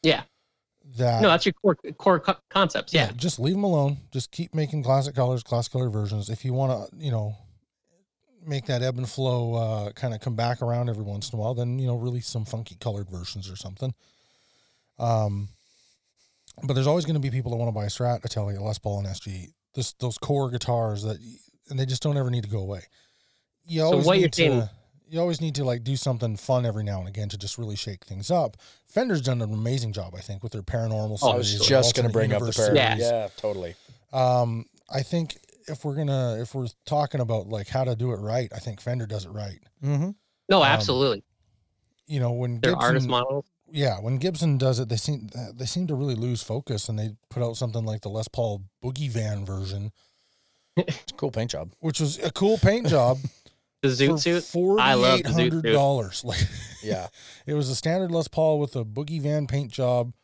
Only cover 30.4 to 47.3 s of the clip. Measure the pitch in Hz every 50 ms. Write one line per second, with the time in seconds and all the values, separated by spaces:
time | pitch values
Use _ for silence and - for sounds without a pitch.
30.4 | - 113 - 110 95 - - 117 113 113 110 107 107 107 107 104 - 127 113 123
31.4 | 107 104 104 101 - - 139 131 123 120 117 131 120 117 104 113 110 - 127 -
32.4 | - 123 113 - 110 104 104 139 127 110 113 113 117 120 120 113 107 98 - -
33.4 | - 107 101 95 90 85 87 _ _ - - _ _ _ - 131 127 127 123 123
34.4 | 123 117 113 113 - _ _ _ _ - - 135 131 - - 170 160 - - -
35.4 | _ _ _ _ _ - 151 - - 147 139 151 151 143 135 135 127 120 113 110
36.4 | 123 - - 135 123 113 - _ _ - 151 147 147 - - 143 123 110 113 110
37.4 | 92 98 113 104 98 - - 131 131 127 120 110 123 123 117 98 104 107 110 131
38.4 | 123 107 - - - 123 104 - - 123 123 123 113 101 107 104 92 85 101 107
39.4 | 104 101 92 - _ _ _ _ 139 139 147 139 160 190 202 _ _ _ _ _
40.4 | _ - 196 190 147 135 147 - 208 196 131 127 139 131 110 98 _ _ _ _
41.4 | _ _ _ _ _ _ _ _ _ _ _ _ _ - 151 139 123 120 120 120
42.4 | 127 123 120 113 - 123 123 - - 123 127 131 127 123 127 123 123 135 139 143
43.4 | - - _ _ _ _ 160 147 143 127 98 95 101 117 131 131 139 185 175 156
44.4 | 170 160 139 131 135 131 127 113 131 113 143 - - - 147 127 107 107 - 123
45.4 | 120 98 117 120 131 117 - 180 180 160 151 127 143 139 123 110 117 123 120 110
46.4 | - - 110 135 - - 113 104 - - 110 107 107 110 104 _ _ _